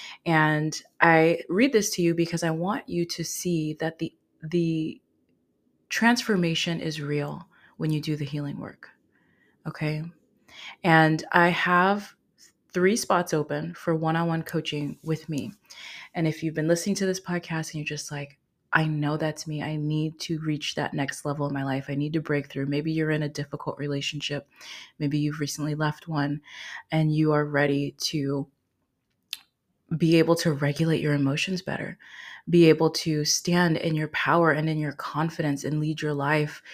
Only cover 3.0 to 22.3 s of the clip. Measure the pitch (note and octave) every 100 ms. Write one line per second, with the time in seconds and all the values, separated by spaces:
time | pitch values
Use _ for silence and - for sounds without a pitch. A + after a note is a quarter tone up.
3 | E3+ - D#3+ - F3+ E3+ D#3 D#3 D#3+ D#3+
4 | E3 _ _ _ D#3+ F3 E3 D#3+ D#3 -
5 | _ _ _ _ _ _ _ _ - -
6 | A#3 A#3+ - G3 E3+ E3 - E3 D#3+ D#3
7 | C#3+ D3 C#3+ D3+ - _ _ - D#3+ D3+
8 | D3+ D3+ C#3+ D3 C#3+ - G2+ - - _
9 | _ _ _ _ _ _ D#3+ - D3+ D3+
10 | E3 - _ _ _ - - - F#3 D#3+
11 | D#3+ D#3 - F3 F3 E3+ F3+ F3+ F#3 G3+
12 | - _ _ _ _ _ _ F3+ F#3 A#3
13 | - F3+ F3 D#3 D3 D3 E3 F3 - D#3+
14 | D#3+ E3 E3+ E3 D#3+ E3 - D3 D3 -
15 | D#3 D#3 - D3 - - _ - - -
16 | - E3+ D#3+ D#3 D#3+ D#3 D#3 E3+ G#3 G3
17 | F#3+ F#3 - F3 F3 D#3+ D#3+ D#3 D3+ D3
18 | - D3 C#3+ _ _ _ - - D#3 D3+
19 | D3 D#3 D#3 D3+ D#3+ D3+ D3+ D#3 D3+ D#3
20 | D#3 D#3 - D#3+ D#3 D3 - - C#3+ D3+
21 | C3+ - D3 D3 C#3+ C#3 C3+ C3+ C#3 C#3
22 | D3 D#3 D3+